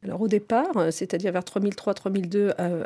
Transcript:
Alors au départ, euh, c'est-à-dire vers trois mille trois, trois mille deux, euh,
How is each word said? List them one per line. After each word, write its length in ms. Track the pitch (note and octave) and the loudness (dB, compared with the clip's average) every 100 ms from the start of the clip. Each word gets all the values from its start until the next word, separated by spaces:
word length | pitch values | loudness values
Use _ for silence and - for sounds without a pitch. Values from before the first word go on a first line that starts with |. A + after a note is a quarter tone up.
Alors 160 | G3 F3+ | -8 -2
au 80 | A3 | 2
départ, 480 | G#3 G#3 A3+ F4+ A#3+ | 2 2 2 2 2
euh, 140 | E3 | 0
c'est-à-dire 420 | D#3+ F#3+ E3+ F#3+ | 0 -2 -2 0
vers 100 | F3+ | -2
trois 200 | F#3 G3 | -2 -2
mille 120 | G3+ | -2
trois, 200 | - G#3 | -2 -2
trois 180 | G3 F#3+ | -2 0
mille 160 | G3 F3 | -2 0
deux, 240 | G3+ G3+ - | 2 2 2
euh, 240 | F3 E3+ | 0 -2